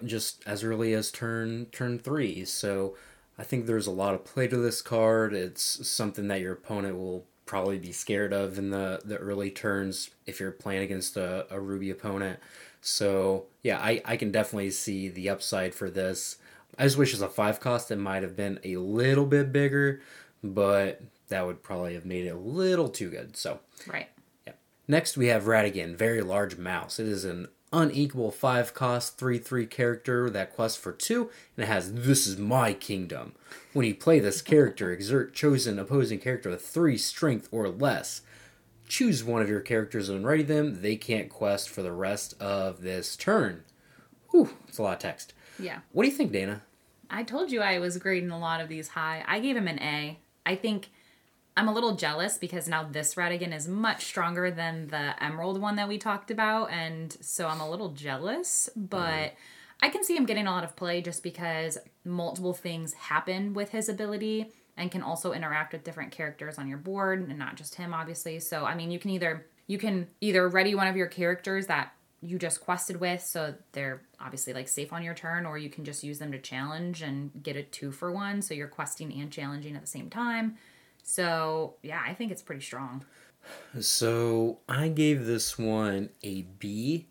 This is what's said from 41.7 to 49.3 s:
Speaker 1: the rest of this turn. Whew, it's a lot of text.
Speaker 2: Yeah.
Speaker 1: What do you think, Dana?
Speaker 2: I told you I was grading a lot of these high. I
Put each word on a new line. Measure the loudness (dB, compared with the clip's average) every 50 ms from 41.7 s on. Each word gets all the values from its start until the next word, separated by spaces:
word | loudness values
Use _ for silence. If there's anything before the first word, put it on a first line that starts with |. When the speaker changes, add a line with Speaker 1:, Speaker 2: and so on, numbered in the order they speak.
| -6 -4
Speaker 1:
the | -4 -4
rest | -2 -2 -2 -2 -2 -2 -4 -8 -8 -6
of | -2 -2 0 0 0 -2 -4 -4
this | -4 -4 -4 -4 -4 -6 -6
turn. | -2 2 4 4 4 4 2 -2 -6 -12 -20 _ _ _ _ -20 -20 -20 _ _ _ _ 6
Whew, | 8 8 8 8 4 -8 -18
it's | -10 -4 -2
a |
lot | -2 0 -2
of | -2
text. | -4 -6 -6 -8 -12 -18 -20 -20 -20 -20 -12 -10
Speaker 2:
Yeah. | -10 -8 -8 -10 -12 _
Speaker 1:
What | 2 4 4
do | 4
you | 4
think, | 2 2 2
Dana? | 2 0 0 0 -2 -6 -8 _ _ _ _ _ _ _ -12 -8
Speaker 2:
I | -6 -6
told | -4 -4 -2 -2 -2 0
you | 0 2
I | 2 2 2 2
was | 0 0 -2 -2
grading | 0 0 0 0 0 -2
a | -4 -4
lot | -2 -2 -2 -2
of | -4 -4
these | -8 -8 -8 -8
high. | -6 -4 -2 -2 -2 -2 -2
I | 0